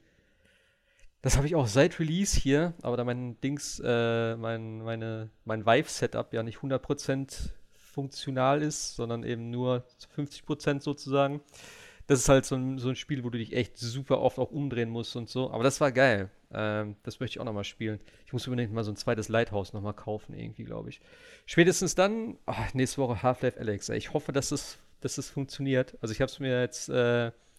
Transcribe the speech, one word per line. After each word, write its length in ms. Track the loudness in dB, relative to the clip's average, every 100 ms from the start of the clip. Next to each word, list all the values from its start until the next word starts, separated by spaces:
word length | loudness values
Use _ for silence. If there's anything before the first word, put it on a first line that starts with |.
| _ _ _ _ _ _ _ _ _ _ -20 _
Das 140 | 2 2
hab 80 |
ich 100 | 4
auch 140 | 2 2
seit 320 | 6 4 4
Release 360 | -2 0 2 4
hier, 340 | 4 4 2 -2
aber 140 | -4 -2
da 80 |
mein 360 | -2 -2 -4 -4
Dings, 380 | -4 -4 -6 -6
äh, 500 | 0 2 2 2 0 -2
mein, 420 | -4 -4 -6 -8
meine, 480 | -6 -6 -4 -6 -8 _
mein 220 | -6 0 6
Vive-Setup 680 | 6 6 0 -2 -2 -4
ja 100 | -4
nicht 200 | -4 -6
hundert 200 | -2 -2
Prozent 720 | 0 -2 0 -2 -2 -6 -8 -8 -14
funktional 880 | -20 -16 -8 -8 -8 -6 2 4 4
ist, 340 | 2 -4 -6 -6
sondern 260 | -4 -4
eben 280 | -4 -4 -4
nur 360 | -2 0 0 -2 _
zu 100 | -14
fünfzig 360 | -6 -6 -6 -6
Prozent 360 | -4 0 -2
sozusagen. 600 | -2 -6 0 2 2 0 -10 -20 -20 -20 -20 -6 2
Das 120 | 4
ist 100 | 8
halt 160 | 6
so 120 | 6 -2
ein, 220 | -2 -2
so 100 | -4
ein 80 | -4
Spiel, 260 | -4 -4
wo 80 | -4
du 80 | -4
dich 140 | -4
echt 240 | -2 -2 -4
super 440 | -8 -6 0 2
oft 180 | 2 0
auch 100 | -4
umdrehen 400 | -2 -4 -2 -2
musst 240 | -4 -6
und 140 | -8 -6
so. 240 | -4 -2
Aber 100 | 2
das 180 | 2 4
war 120 | 2
geil. 380 | 6 6 4 0 -8 _
Ähm, 440 | -6 -2 -2 -4 -8
das 160 | -12 -8
möchte 160 | -8 -6
ich 40 |
auch 40 |
noch 80 | -6
mal 100 | -6
spielen. 380 | -6 -6 -6 -6 -10 -20 -10
Ich 60 |
muss 160 | -8 -4
unbedingt 240 | -2 -2
mal 100 | -2
so 80 | -4
ein 60 | -4
zweites 320 | -2 -2 0
Lighthouse 440 | 2 2 0 -4
noch 80 | -6
mal 100 | -8
kaufen 420 | -8 -6 -8 -8
irgendwie, 300 | -12 -12 -10
glaub 240 | -10 -10 -10
ich. 120 | -14 -20 -20 -20 -20 -2
Spätestens 480 | 6 6 6 2
dann, 420 | 2 2 2 -6 -10 -6
ah, 200 | -4 -2
nächste 280 | 0 0 0
Woche 220 | -2 0
Half-Life 380 | 2 2 0 -2
Alyx, 300 | -4 -4 -4
ey. 80 | -6
Ich 140 | -2
hoffe, 200 | -4 -2
dass 160 | -2 -2
das, 300 | -4 -6 -14 -20 -10
dass 160 | -8 -6
das 140 | -8
funktioniert. 640 | -6 -6 -4 0 2 0 -4
Also 120 | -6
ich 80 | -2
hab's 200 | -2 -2
mir 200 | 0 0
jetzt, 280 | 0 -4 -2
äh, 420 | 2 4 2 0 -6 _